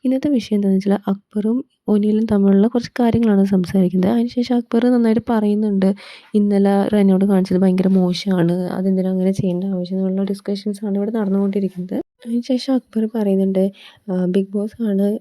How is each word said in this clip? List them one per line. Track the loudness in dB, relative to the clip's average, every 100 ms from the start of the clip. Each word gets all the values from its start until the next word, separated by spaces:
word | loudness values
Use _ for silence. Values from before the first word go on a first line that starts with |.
ഇന്നത്തെ | -2 -2 0
വിഷയം | -2 0
എന്താണെന്ന് | -2 2 0
വെച്ചാൽ | 0 -2 -2
അക്ബറും | -6 _ -4 -2 -4 -6 _ -2
ഒനിയിലും | 0 2 0
തമ്മിലുള്ള | 0 2 4 4 4
കുറച്ച് | 0 -6 -2
കാര്യങ്ങളാണ് | 0 2 2 2
സംസാരിക്കുന്നത്. | 2 0 0 0 0 0 0
അതിനുശേഷം | 0 -2 -4 -2
അക്ബർ | -2 0 0
നന്നായിട്ട് | 2 2 2 0 0
പറയുന്നുണ്ട്, | 0 0 0 0 0 0 -2 -10 -20 -2
"ഇന്നലെ | 0 2 2 4 2 2
റെനോട് | 2 4 4
കാണിച്ചത് | 4 2 2 2
ഭയങ്കര | 2 2 2
മോശമാണ്, | 2 2 -2 -2 0 0 0 -4
അതെന്തിനാ | -4 -2 0 0
അങ്ങനെ | 0 0
ചെയ്യേണ്ട | 0 -2 -2
ആവശ്യം?" | -4 -6 -4 -4
എന്നുള്ള | -2 -2
ഡിസ്കഷൻസാണ് | -4 -6 -6 -6 -6 -6 -6 -4
ഇവിടെ | -4
നടന്നുകൊണ്ടിരിക്കുന്നത്. | -4 -2 0 -2 -2 -4 -6 -8 -8 -10 _
അതിനുശേഷം | -6 -6 -2 -4 0
അക്ബർ | -4 _ -4 -4
പറയുന്നുണ്ട്, | -2 0 0 0 0 -2 -4 -20 -18 -6
ആ, | -4
ബിഗ് | 0 -2 -2
ബോസ് | -6 -6 -6
ആണ് | -2 0 0 -2